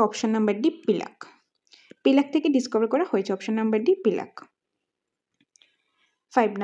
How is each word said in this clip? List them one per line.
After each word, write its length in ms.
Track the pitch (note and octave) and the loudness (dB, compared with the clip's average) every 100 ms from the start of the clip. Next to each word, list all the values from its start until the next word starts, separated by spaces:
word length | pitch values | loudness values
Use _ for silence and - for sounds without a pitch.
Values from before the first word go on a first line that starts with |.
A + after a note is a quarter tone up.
| G#3+ | 4
অপশন 240 | - A3+ A3 | 2 -2 0
নাম্বার 180 | G#3+ G#3 | 0 0
ডি, 80 | C#4+ - - | -2 -2 -2
পিলাক। 320 | F3 - - - _ _ _ _ _ _ - | -2 -2 -12 -20 _ _ _ _ _ _ -2
পিলাক 240 | C#4 C4+ C#4 | 2 2 2
থেকে 140 | D#4 D#4 C4+ | 0 2 0
ডিসকভার 320 | - A3 A3 | 0 -2 0
করা 120 | C4 F#4 | 0 0
হয়েছে, 200 | G3 G3 F#3+ | -2 -2 -6
অপশন 180 | - A3 | -4 -2
নাম্বার 180 | A3 G#3+ A#3+ | 0 0 0
ডি, 60 | G4 | 2
পিলাক। 280 | A3 - - - - _ _ _ _ _ _ _ _ _ _ _ _ _ _ _ _ _ _ | 2 -2 -6 -14 -20 _ _ _ _ _ _ _ _ _ _ _ _ _ _ _ _ _ _
ফাইভ 160 | C4 G#3+ G3+ | 0 0 -2